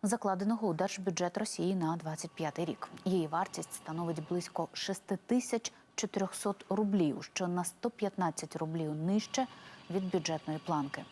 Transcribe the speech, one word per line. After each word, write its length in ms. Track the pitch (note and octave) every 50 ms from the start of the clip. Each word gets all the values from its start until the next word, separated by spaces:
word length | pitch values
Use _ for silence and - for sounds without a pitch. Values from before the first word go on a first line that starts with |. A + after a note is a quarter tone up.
| -
закладеного 640 | G#3 A3+ A#3 - G#3 F#3+ F3+ G3+ G#3 A3+ A3 A3 G#3
у 60 | E3+
держбюджет 640 | D#3 F#3 G3 - - F#3 G3 F3+ - F3+ F3 - -
Росії 360 | G#3+ - - - E3 F3 G3
на 220 | F#3 E3+ D#3+ E3
двадцять 340 | E3+ D#3+ D#3 D#3 D#3 - E3
п'ятий 340 | - - E3 D3+ - - E3+
рік. 240 | D#3+ D3 - - - - - -
Її 220 | G3 F#3 F#3 E3
вартість 480 | D#3 D#3 E3 F#3+ G3 - - E3 - -
становить 540 | - - - D#3+ E3 F3 E3+ E3+ D#3 D#3 -
близько 400 | F3 F3+ E3+ - - - E3 - -
шести 460 | - - - G3 - - - G3+ F#3 -
тисяч 460 | _ A#3 B3+ B3 - - A#3 - - - - - _ _
чотирьохсот 720 | - - G3+ - G3 F#3+ F#3 - - - G#3 G3 - - -
рублів, 560 | F#3+ G3 G#3+ G3+ G3 G3+ F3 D3+ C3 G#2 - - -
що 140 | - F#3+ F3
на 160 | F3 F3 F3
сто 260 | - - - - A#3+
п'ятнадцять 680 | - - G#3+ G3 G3 - F#3 E3+ D3+ - - D#3 -
рублів 380 | D#3+ D#3+ D#3+ D#3+ E3 D#3+ D3+ D3+
нижче 520 | D#3 D#3+ F3 G3 G#3+ A3 - - - C4 B3 - - - - - - - -
від 200 | F3 G3 F#3+ F#3
бюджетної 500 | F3+ F#3+ D#3 D#3+ D#3+ D#3 - - D#3 D#3 -
планки. 380 | - E3+ D3+ C#3 C#3+ - - D#3 -